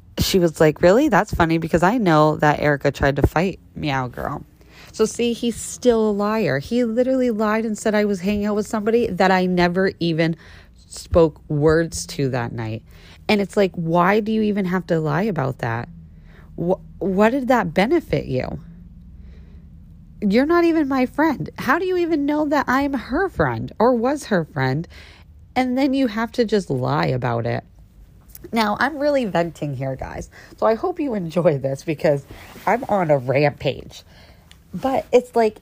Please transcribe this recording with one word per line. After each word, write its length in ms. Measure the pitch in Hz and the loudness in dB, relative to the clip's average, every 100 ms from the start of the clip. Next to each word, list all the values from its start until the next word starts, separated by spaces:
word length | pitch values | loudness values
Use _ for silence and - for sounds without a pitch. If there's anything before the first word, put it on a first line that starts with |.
| - - | -14 -4
she 200 | - 196 | 2 4
was 220 | 170 151 | 2 4
like, 200 | 156 151 | 2 6
"Really? 280 | 175 214 302 | 4 6 4
That's 260 | 185 208 | 2 0
funny 240 | - 165 165 | 0 2 2
because 240 | 160 170 | 0 2
I 160 | 175 254 | 2 2
know 380 | 190 156 156 156 | 4 6 4 4
that 240 | 151 147 | 2 2
Erica 300 | 147 143 143 | 0 2 -2
tried 260 | - 139 143 | 0 0 2
to 100 | - | 0
fight 320 | 156 190 - - | 0 -2 -4 -16
Meow 340 | 160 151 135 123 | -8 -4 -4 -6
Girl." 360 | - - 147 143 _ - - - | -8 -10 -10 -12 _ -20 -20 -18
So 120 | - | -2
see, 280 | 220 - 240 | -2 0 -2
he's 240 | 226 240 220 | -2 -4 -4
still 520 | - - 247 226 214 | -10 0 2 2 0
a 40 | |
liar. 460 | 202 208 220 175 135 | 0 -2 0 0 -2
He 260 | - 240 | -2 -2
literally 460 | 240 226 254 262 247 | 0 0 0 0 0
lied 360 | 214 214 220 226 | 0 0 0 -2
and 100 | 208 | -4
said 180 | 226 | -2
I 120 | 208 208 | 0 0
was 140 | 196 | -2
hanging 260 | 185 208 208 | -2 -2 -2
out 100 | 208 | -2
with 100 | 208 | -4
somebody 420 | 220 208 233 233 | -4 0 0 0
that 220 | 180 190 | 2 2
I 160 | 185 185 | 4 2
never 460 | 180 175 175 190 - | 2 2 2 -2 -2
even 360 | 170 156 165 165 - - - - - | -2 0 0 -2 -10 -20 -20 -20 -20
spoke 560 | - - 175 165 - - | -18 0 4 4 2 -6
words 560 | 151 156 160 165 - - | 2 4 4 0 -6 -10
to 240 | - 135 | -4 -2
that 220 | 123 117 | -2 -4
night. 300 | 120 110 113 - - - - - | -6 -8 -8 -12 -20 -20 -12 -2
And 120 | 208 | 0
it's 160 | 190 - | 0 0
like, 160 | 190 | 0
why 460 | - 165 170 175 214 | 0 0 2 4 2
do 120 | 214 | 0
you 100 | 220 | 0
even 220 | 214 202 180 | 0 0 -2
have 200 | 185 175 | -4 -2
to 140 | 170 | -2
lie 240 | 156 151 | 0 -2
about 340 | 220 151 131 127 | -2 -2 -4 -4
that? 300 | 123 117 139 165 - - - - - - | -6 -6 -8 -16 -20 -20 -20 -20 -18 -8
Wh-, 240 | 170 185 - - | -2 -2 -4 -6
what 320 | 180 185 214 | -2 2 2
did 180 | 277 247 | 2 0
that 260 | 247 185 | 0 2
benefit 500 | 151 220 330 - - | 0 2 0 0 -4
you? 360 | - 127 - 143 - - - - - - - - - - - - - - - - | -2 -4 -4 -10 -14 -20 -20 -20 -20 -20 -20 -20 -20 -20 -20 -20 -20 -20 -20 -4
You're 240 | 208 220 285 | 2 2 4
not 180 | 349 | 4
even 240 | 339 320 277 | 4 2 0
my 160 | 269 | 0
friend. 460 | 254 - 320 202 - - | 0 0 0 0 -6 -6
How 200 | 226 311 | -2 0
do 60 | |
you 140 | 370 359 | 0 -2
even 260 | 339 320 | 0 0
know 220 | 285 302 302 | 0 0 0
that 160 | 294 - | 0 0
I'm 260 | 254 285 | 0 0
her 340 | 277 - 277 381 | -4 -4 -4 -2
friend 420 | - 143 113 127 - | 0 0 -2 -8 0
or 160 | 233 | 2
was 320 | 240 240 294 - | 2 0 -4 -2
her 200 | 185 156 | -2 -2
friend? 420 | 143 131 139 175 - - - - - - | -2 -2 -2 -6 -14 -20 -20 -20 -20 -6
And 220 | - 254 254 | -2 0 0
then 160 | 277 | 0
you 140 | 269 262 | 2 0
have 260 | 208 233 | -2 -4
to 140 | - 220 | -2 0
just 240 | 214 180 | 0 0
lie 360 | 131 127 147 160 | -4 -2 0 0
about 380 | 127 123 117 | -2 -2 -2
it. 200 | 117 120 - - - - - - - - - | -4 -6 -8 -20 -20 -20 -20 -20 -20 -20 -6
Now, 240 | 226 214 208 | -2 -2 -2
I'm 200 | 254 302 | -4 -2
really 260 | 294 277 | 0 0
venting 500 | 226 170 170 - 147 | 0 -2 -2 -4 -8
here, 220 | 127 135 131 | -6 -6 -6
guys. 340 | 85 - - - - - | -10 -12 -14 -18 -20 -2
So 100 | 214 | 0
I 80 | |
hope 260 | 220 359 349 | 0 -2 -4
you 140 | 285 | -4
enjoy 440 | 214 165 175 170 139 | -4 -4 2 2 2
this 240 | 135 135 | -4 -6
because 420 | - 151 165 143 - - - - | -6 -2 0 0 -4 -20 -20 -8
I'm 200 | - 233 269 | -2 -2 0
on 220 | 202 165 | -2 2
a 80 | 143 | 0
rampage. 840 | 123 135 147 - 143 - - - - - - - - - _ | 2 0 0 0 -6 -6 -14 -20 -20 -20 -20 -20 -20 -20 _
But 340 | 180 262 262 - | -6 -2 -2 2
it's 240 | 247 247 | 0 2
like, 240 | 233 220 - | 0 0 0